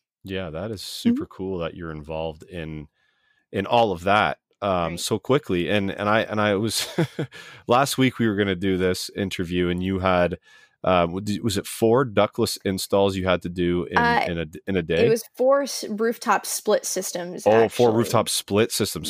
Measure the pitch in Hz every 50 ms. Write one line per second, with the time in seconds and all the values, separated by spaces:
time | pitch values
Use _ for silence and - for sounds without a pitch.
0 | _ _ _ _ - 95 95 95 95 82 76 80 95 113 110 92 - - - -
1 | - 233 240 277 - - - - 95 95 190 87 82 80 - - 85 82 78 76
2 | 73 76 80 80 80 82 78 78 - - 90 87 78 78 78 76 76 - _ _
3 | _ _ _ _ _ _ _ _ _ _ - 104 98 90 123 120 117 107 92 85
4 | 85 98 101 107 95 76 67 _ _ _ _ - 101 101 92 90 85 80 85 85
5 | - - 113 104 _ - 127 143 - - 95 87 85 73 101 104 98 98 - -
6 | 104 104 107 113 101 - 107 107 104 104 101 95 113 110 - - - - - -
7 | 160 - - - 147 - - - - - - - - - 120 127 143 135 - -
8 | 131 127 - - 117 110 101 98 104 98 92 87 95 98 95 90 92 92 92 -
9 | - - - - 101 95 - - 90 82 90 87 90 87 90 90 92 95 95 92
10 | 92 95 90 90 87 85 87 - _ _ - - _ _ _ _ - 90 92 87
11 | 87 85 85 98 107 107 101 - - 117 92 98 - - - - 117 110 113 131
12 | 143 120 101 104 101 - - - 113 - - - - 104 95 92 - - - 98
13 | 98 101 95 95 92 92 90 87 - 90 87 90 87 87 87 87 85 - - -
14 | 240 240 240 - - - 85 85 82 - - - - - - 92 82 78 82 82
15 | 113 131 147 147 - - _ - 254 262 277 277 285 - - - - - 214 202
16 | 226 226 226 - - 233 196 - - - - - - 214 202 - - - - 180
17 | 185 - - 180 175 175 180 - - - 110 113 113 101 - - 123 117 107 117
18 | 113 - - 113 101 - - - - - 98 104 117 - - - 110 - - 85
19 | 82